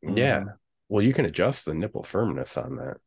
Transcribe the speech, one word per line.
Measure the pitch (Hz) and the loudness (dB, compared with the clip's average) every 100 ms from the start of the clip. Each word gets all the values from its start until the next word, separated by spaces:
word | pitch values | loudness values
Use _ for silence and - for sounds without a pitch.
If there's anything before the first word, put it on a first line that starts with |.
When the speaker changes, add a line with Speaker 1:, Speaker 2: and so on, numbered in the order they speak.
Speaker 1:
Yeah. | 76 104 131 101 | -2 2 4 2
Speaker 2:
Mm-hmm. | 98 - _ _ _ | -2 -12 _ _ _
Speaker 1:
Well, | 104 | 2
you | 107 | 4
can | 131 113 | 4 2
adjust | 78 98 135 - | 2 0 0 -4
the | |
nipple | 78 - - | -4 -4 -6
firmness | - 95 110 67 64 - | -6 -2 0 -2 -4 -6
on | 123 131 | -6 -8
that. | 131 - | -8 -12